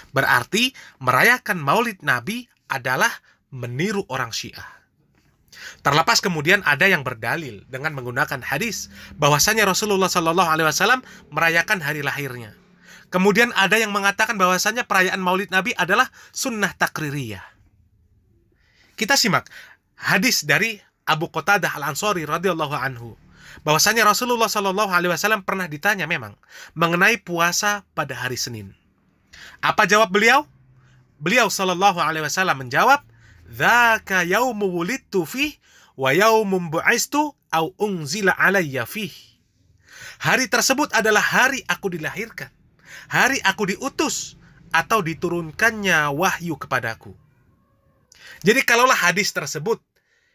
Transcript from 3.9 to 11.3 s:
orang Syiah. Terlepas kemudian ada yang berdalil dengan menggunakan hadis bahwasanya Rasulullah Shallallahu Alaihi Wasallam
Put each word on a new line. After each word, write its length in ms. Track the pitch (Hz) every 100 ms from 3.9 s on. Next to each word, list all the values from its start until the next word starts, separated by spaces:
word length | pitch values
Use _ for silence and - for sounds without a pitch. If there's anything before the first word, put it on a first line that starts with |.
| 202 -
orang 240 | 131 117
Syiah. 560 | - 120 - - - _ _ _ _ _ _ _ - - -
Terlepas 400 | 147 147 196 226
kemudian 400 | 208 160 147 185
ada 240 | 147 143 190
yang 160 | 175
berdalil 640 | 127 113 117 156 143 98 -
dengan 320 | 127 156 139
menggunakan 480 | 120 123 151 135 113
hadis 400 | 143 226 185 - - - -
bahwasanya 480 | 147 147 202 220 196
Rasulullah 400 | 175 214 196 180
Shallallahu 400 | 180 165 170 170
Alaihi 240 | 156 160
Wasallam 320 | 147 202 254 - - -